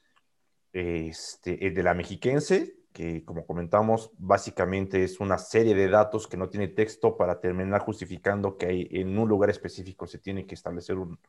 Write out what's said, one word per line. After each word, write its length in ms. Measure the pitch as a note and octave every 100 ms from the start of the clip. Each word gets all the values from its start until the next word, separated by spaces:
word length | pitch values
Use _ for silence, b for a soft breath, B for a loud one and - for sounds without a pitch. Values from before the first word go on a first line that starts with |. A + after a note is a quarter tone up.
| _ _ _ _ _ _ _
Este, 960 | F#2 F2 E2+ D#2+ D#2+ - - - F2 F#2+
el 80 | F2
de 80 |
la 100 | F2+
Mexiquense, 840 | F2 E2+ F#2 A#2+ C#3 D3 F#3+ E3+ - _
que 320 | - E2+ E2
como 220 | - E2 E2
comentamos, 640 | E2+ E2+ G#2 A2 A2 - -
básicamente 840 | F#2 G2 - - F2+ F#2+ G2 G2
es 160 | F#2 F#3
una 180 | G2 F2+
serie 380 | - A2 A2+ G2
de 120 | G2
datos 400 | G2+ G#2+ A2+ -
que 80 | F2+
no 140 | F#2
tiene 180 | G2+ G2
texto 480 | - A2 - A2+ A2
para 240 | F2+ F2
terminar 420 | F2+ F2+ F#2 G2+
justificando 760 | - A2 F2+ F#2 F#2 G2+ G2 F#2+
que 80 | F2+
hay, 220 | F2+ F2
en 260 | F2+ F#2 G2
un 140 | A2+
lugar 220 | G#2 G2+
específico 560 | G2+ - - F#2 F#2 F2+
se 100 | -
tiene 300 | - F#2+ F#2+
que 80 | E2+
establecer 420 | - E2+ - F#2+
un, 220 | F2+ E2+